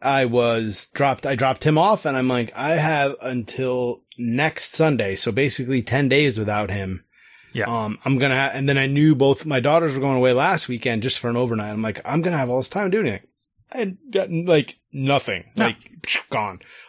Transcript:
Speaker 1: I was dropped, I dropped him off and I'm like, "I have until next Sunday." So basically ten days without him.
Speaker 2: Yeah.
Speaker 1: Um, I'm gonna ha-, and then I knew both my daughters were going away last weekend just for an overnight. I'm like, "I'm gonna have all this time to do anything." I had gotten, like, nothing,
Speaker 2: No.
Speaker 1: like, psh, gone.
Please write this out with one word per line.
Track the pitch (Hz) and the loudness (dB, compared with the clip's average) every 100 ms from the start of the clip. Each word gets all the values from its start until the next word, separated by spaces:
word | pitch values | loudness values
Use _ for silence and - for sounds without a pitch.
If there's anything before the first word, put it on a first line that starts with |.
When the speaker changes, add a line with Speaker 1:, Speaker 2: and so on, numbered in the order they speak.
Speaker 1:
I | 135 135 123 | 0 2 2
was | 120 120 113 110 101 - | 2 2 0 -2 -6 -6
dropped, | - 139 127 139 | 0 0 0 -4
I | 131 | 0
dropped | 135 131 | 0 0
him | 156 156 | 2 4
off | 190 208 151 | 4 2 0
and | 135 | 0
I'm | 127 | 0
like, | 123 113 | 0 -2
"I | - 143 | -4 -2
have | 165 156 151 139 131 | 0 0 0 0 -2
until | 123 127 107 - 131 127 123 120 - - | -6 -6 -6 -4 -4 -2 -4 -6 -12 -8
next | 120 120 156 - - | -2 0 0 -2 -4
Sunday." | - 160 127 101 | 0 2 2 -2
So | 95 - | -2 -2
basically | 107 139 - 123 131 | 0 0 -2 -2 -2
ten | 113 143 139 | 0 0 2
days | 139 147 110 | 4 2 0
without | 107 104 104 | -2 -2 -2
him. | 101 95 92 - _ - - _ | -4 -6 -8 -14 _ -20 -20 _
Speaker 2:
Yeah. | - 104 | -6 -2
Speaker 1:
Um, | 117 107 107 | -2 -4 -4
I'm | 135 135 | 0 2
gonna | 139 | 2
ha-, | 131 135 | 2 0
and | 131 139 | -2 0
then | 139 | 2
I | 135 | 2
knew | 143 156 | 4 6
both | 135 139 135 156 | 6 4 2 0
my | 131 | 0
daughters | 123 165 165 | 4 4 2
were | 135 | 0
going | 135 131 | 0 4
away | 127 | 4
last | 123 165 175 - | 4 2 0 -2
weekend | 120 127 113 | -4 -2 -2
just | 123 - | -2 -2
for | 120 | -2
an | 120 | -2
overnight. | 127 110 107 | 0 -2 -4
I'm | 107 | -4
like, | 110 - | -4 -6
"I'm | - 151 | -4 -2
gonna | 175 165 | 0 0
have | - | 0
all | 170 | -2
this | - | -2
time | 196 196 | -4 -2
to | 214 | 0
do | |
anything." | 156 98 - _ _ _ - | -2 -4 -10 _ _ _ -12
I | 254 | -8
had | 202 185 277 | -6 -8 -4
gotten, | 196 - 165 | -4 -2 -2
like, | 175 156 - - _ | 2 2 2 -8 _
nothing, | 143 135 143 - 92 - - | -4 0 0 -2 -8 -6 -2
Speaker 2:
No. | 214 | -2
Speaker 1:
like, | - - - | -2 -14 -12
psh, | - - - | -6 -6 -4
gone. | 120 104 92 - - | -4 -4 -8 -18 -20